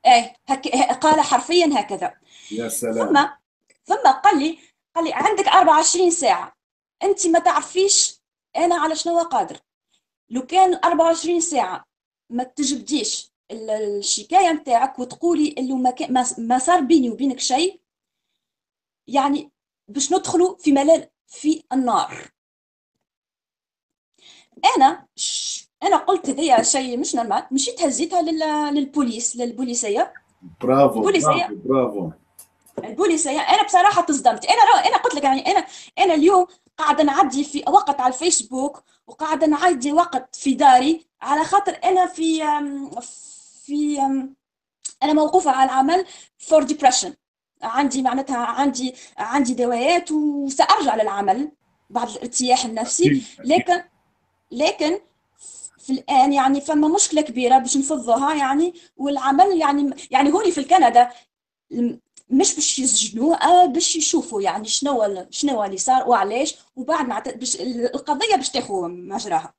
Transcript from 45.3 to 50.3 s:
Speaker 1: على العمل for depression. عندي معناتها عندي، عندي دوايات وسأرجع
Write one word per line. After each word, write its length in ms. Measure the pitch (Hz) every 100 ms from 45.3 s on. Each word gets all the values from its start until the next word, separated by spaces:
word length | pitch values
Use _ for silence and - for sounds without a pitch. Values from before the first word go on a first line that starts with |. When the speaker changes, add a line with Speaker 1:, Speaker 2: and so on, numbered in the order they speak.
| 359 294
Speaker 1:
على 200 | 262 262
العمل 360 | 262 269 359 370 - - _
for 220 | - 311
depression. 460 | 269 302 269 - 370 - _ _ _ _
عندي 400 | 226 240 285 262
معناتها 340 | 254 262 269 247
عندي، 580 | 233 233 285 240 254 - - -
عندي 360 | 226 269 247
دوايات 580 | 247 240 233 269 349 349
وسأرجع 840 | 302 294